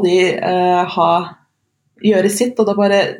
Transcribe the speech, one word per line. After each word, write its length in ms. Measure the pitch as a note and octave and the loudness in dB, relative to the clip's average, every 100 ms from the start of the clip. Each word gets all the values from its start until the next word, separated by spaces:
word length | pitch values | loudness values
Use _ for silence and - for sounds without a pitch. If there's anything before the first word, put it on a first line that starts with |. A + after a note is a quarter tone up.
de, 160 | F#3 F3+ F3+ - | 2 2 0 -2
eh, 460 | F3+ F3+ F3+ F3+ F3+ | -2 0 0 0 -2
ha, 240 | F3+ E3+ E3+ E3+ - _ _ _ _ _ _ | -2 0 0 -4 -14 _ _ _ _ _ _
gjøre 280 | G#3+ G3 G3 | 0 2 2
sitt, 300 | - B3 B3 | 0 -2 -2
og 80 | G#3+ | -2
da 80 | G3+ | 0
bare, 220 | G3+ G3 - | 2 2 0